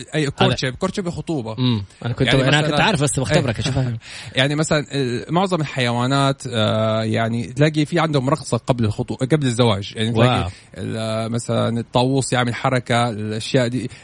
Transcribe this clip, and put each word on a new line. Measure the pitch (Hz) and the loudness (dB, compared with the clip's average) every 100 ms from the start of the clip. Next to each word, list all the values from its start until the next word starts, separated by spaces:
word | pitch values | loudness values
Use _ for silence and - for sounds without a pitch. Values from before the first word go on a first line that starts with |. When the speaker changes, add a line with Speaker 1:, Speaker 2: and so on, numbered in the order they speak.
| 127 156 | -6 -2
Speaker 1:
أي | |
Speaker 2:
هذا | 139 - 127 120 | -2 2 0 0
Speaker 1:
courtship، | 131 123 185 | -4 -2 -4
courtship | 214 175 | -4 -4
الخطوبة. | 151 160 151 110 113 | -6 -4 -4 -4 -2
Speaker 2:
مم. | 127 110 95 - 117 | 0 0 -4 -8 -4
أنا | |
كنت، | 117 120 | 0 2
Speaker 1:
يعني، | 135 | 4
Speaker 2:
أنا | 131 147 | 4 2
Speaker 1:
مثلًا، | 151 | 2
Speaker 2:
كنت | 147 | 2
عارف، | 190 165 | 2 2
بس | 143 - | 0 0
بختبرك | 127 160 127 110 | 0 2 2 -2
Speaker 1:
إيه. | 147 | -2
Speaker 2:
أشوف. | 135 127 117 - | 0 -2 -4 -10
Speaker 1:
<laughs> | - - 131 | -16 -6 0
يعني، | 139 147 | 0 0
مثلًا، | 156 156 127 | 0 0 0
ال-، | 139 123 117 - | -4 -2 -2 -2
معظم | 170 196 175 | 0 0 0
الحيوانات، | 143 - 120 120 123 139 139 139 127 | -2 -2 0 0 2 2 2 0 -4
آه، | 113 107 107 110 110 | 0 0 2 0 0
يعني، | 110 110 113 117 | 0 0 0 -2
تلاقي | 110 127 151 151 147 | -2 2 2 2 0
في | 170 | 0
عندهم | 160 143 127 | 2 2 0
رقصة | 156 - 117 | -2 0 -2
قبل | - 123 110 | 0 2 2
الخطو-، | 113 120 110 127 | 0 -4 -4 0
قبل | 156 131 | 2 2
الزواج، | 117 120 98 101 - | 2 2 2 -4 -4
يعني، | 113 | -2
تلاقي | 110 123 107 | 4 4 4
Speaker 2:
واو. | 87 - - - | -2 -8 -16 -10
Speaker 1:
ال-، | 107 110 | -6 -4
آه، | 110 110 110 | -4 -4 -2
مثلًا، | 117 - 117 113 117 | -4 -2 0 0 -2
الطاووس | - 123 127 135 - | 0 2 2 2 0
يعمل | 123 123 117 | 0 0 0
حركة، | 135 127 - 120 120 | 0 0 2 2 0
الأشياء | 104 107 107 - 135 120 | -2 -4 -6 0 2 2
دي، | 123 120 - | -2 -6 -10